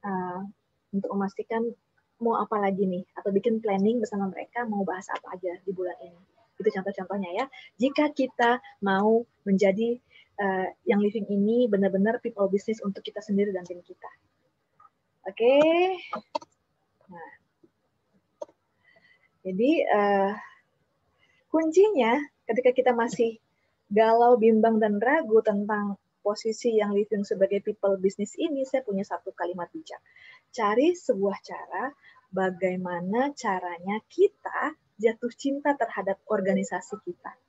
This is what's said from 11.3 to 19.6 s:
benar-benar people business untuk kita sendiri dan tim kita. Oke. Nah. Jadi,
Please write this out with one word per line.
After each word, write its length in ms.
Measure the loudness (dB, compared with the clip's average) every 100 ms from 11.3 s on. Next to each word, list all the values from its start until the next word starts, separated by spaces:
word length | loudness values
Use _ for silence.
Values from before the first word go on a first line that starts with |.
| 0 2 2 2
benar-benar 480 | 2 2 2 0 0
people 320 | -6 -2 0
business 320 | 0 -2 -6
untuk 240 | -6 -8 -10
kita 160 | -12
sendiri 320 | -4 0 0
dan 80 | -2
tim 160 | -8 -16 -16
kita. 240 | -20 -20 _ _ _ _ _ _ _ -20 _ _ _ -14
Oke. 280 | 0 4 6 6 4 2 -2 -8 -12 -10 -12 -12 _ _ _ _ _ _
Nah. 180 | -20 -20 -20 _ _ _ _ _ _ _ _ _ _ -20 _ _ _ _ _ _ _ _ _
Jadi, 300 | -8 0